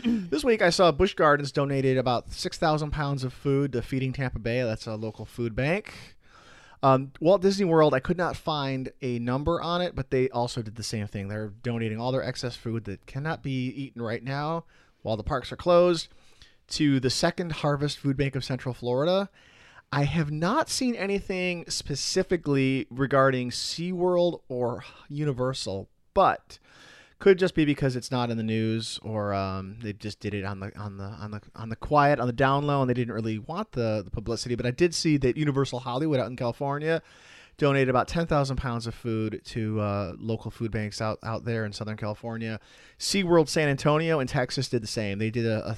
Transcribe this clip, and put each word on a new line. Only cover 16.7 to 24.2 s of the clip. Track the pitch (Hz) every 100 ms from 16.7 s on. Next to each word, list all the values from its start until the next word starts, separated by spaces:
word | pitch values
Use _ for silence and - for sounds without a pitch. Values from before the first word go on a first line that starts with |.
| - 151 135
the | 127
Second | - 170 - 175
Harvest | 156 151 143 147 -
Food | 139 135
Bank | 139 131
of |
Central | - 127 131
Florida. | 117 120 123 160 190 202 _ - - - - -
I | 139 143
have | 165 147
not | 151 170 294 -
seen | - 254 226
anything | 196 196 196 185 180 175 -
specifically | - - 143 - 185 180 175 143 139 135 135 -
regarding | 123 135 135 135 127 123
SeaWorld | - - - 175 180 180 175